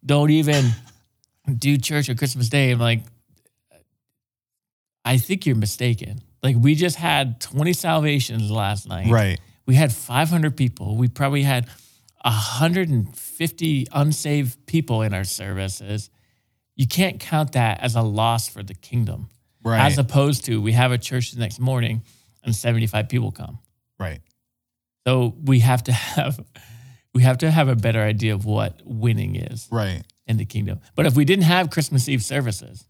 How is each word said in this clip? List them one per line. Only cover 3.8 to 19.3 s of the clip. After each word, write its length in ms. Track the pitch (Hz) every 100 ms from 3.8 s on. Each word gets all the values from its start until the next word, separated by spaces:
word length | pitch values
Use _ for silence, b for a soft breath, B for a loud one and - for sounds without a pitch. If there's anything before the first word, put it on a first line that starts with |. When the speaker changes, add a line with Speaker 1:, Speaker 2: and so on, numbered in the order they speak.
| _ _ _ _ _ _ _ _ _ _ _ _
Speaker 1:
"I 140 | - 127
think 300 | - 196 -
you're 100 | 120
mistaken." 640 | 104 - 123 117 107 104 - _
Like, 140 | 131 120
we 160 | 123
just 220 | 151 175 160
had 440 | 165 147 135 117
twenty 320 | - 135 156
salvations 800 | 175 175 160 151 143 123 113 104
last 360 | 107 101 104 -
night. 240 | 92 107
Speaker 2:
Right. 300 | 113 101 87 b b -
Speaker 1:
We 80 | 131
had 160 | 151
five 360 | 113 - 123 156
hundred 280 | 170 151 123
people. 380 | 131 - 104 107
We 120 | 123
probably 340 | - 139 143
had 240 | 139 127 120 B B B B _
a 80 | -
hundred 600 | 110 104 113 160 175 175
and 240 | 131 98 -
fifty 680 | - - 165 170 165 143 -
unsaved 760 | 143 147 151 151 147 131 - -
people 340 | 165 - 113
in 140 | 110
our 100 | 98
services. 880 | 98 - 95 95 95 95 101 107 - _ _ _ _ _ _ -
You 100 | 131
can't 320 | - 190 -
count 320 | - 156 147
that 280 | 131 117 104
as 140 | 123
a 80 | 117
loss 460 | 113 104 113 117 -
for 140 | -
the 120 | 98
kingdom. 540 | 95 - 120 110 - -